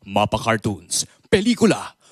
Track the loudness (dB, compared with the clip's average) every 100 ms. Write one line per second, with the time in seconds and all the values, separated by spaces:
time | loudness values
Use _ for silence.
0 | -4 -2 0 -2 -2 -2 -2 -6 -8 -8
1 | -8 _ _ 0 2 2 2 2 -4 -18
2 | _